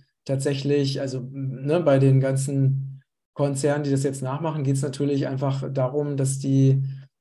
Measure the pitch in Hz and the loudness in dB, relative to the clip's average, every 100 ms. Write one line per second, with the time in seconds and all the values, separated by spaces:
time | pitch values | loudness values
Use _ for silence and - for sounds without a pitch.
0 | _ _ - 135 143 139 143 143 135 135 | _ _ -6 -2 -2 -2 0 0 0 -2
1 | 135 131 135 139 135 127 139 175 156 135 | -6 -6 -10 -8 -8 -6 -2 0 4 4
2 | 135 135 135 135 139 139 135 135 - - | 6 6 4 0 0 2 2 0 -4 -12
3 | _ _ _ - 143 139 147 147 143 135 | _ _ _ -2 -2 0 0 0 0 0
4 | 139 135 127 143 160 151 135 135 139 131 | 0 -4 -6 -4 -4 -2 0 0 -2 -2
5 | 143 139 139 135 143 135 135 135 127 147 | 0 0 -2 -2 -2 -2 -4 -2 -2 -2
6 | 147 139 135 135 135 135 135 135 135 - | -2 -2 -2 -2 0 4 6 4 0 -8
7 | - _ | -16 _